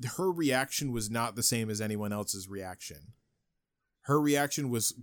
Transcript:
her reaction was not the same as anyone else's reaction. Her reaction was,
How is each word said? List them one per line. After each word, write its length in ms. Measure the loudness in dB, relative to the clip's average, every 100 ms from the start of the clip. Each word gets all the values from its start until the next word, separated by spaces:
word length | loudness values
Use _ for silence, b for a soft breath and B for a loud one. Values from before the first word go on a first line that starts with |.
| -8 0
her 120 | 0
reaction 600 | 2 4 4 2 -2 -2
was 180 | -2 -2
not 280 | 0 0 0
the 60 |
same 260 | 0 2 0
as 100 | -2
anyone 320 | -2 -2 -2
else's 380 | -2 -4 -6 -6
reaction. 640 | -10 -10 -10 -14 -14 -20 -20 _ _ _ _ _ _ _ _
Her 180 | 2 4
reaction 500 | 6 4 2 0 0
was, 240 | 0 0 -4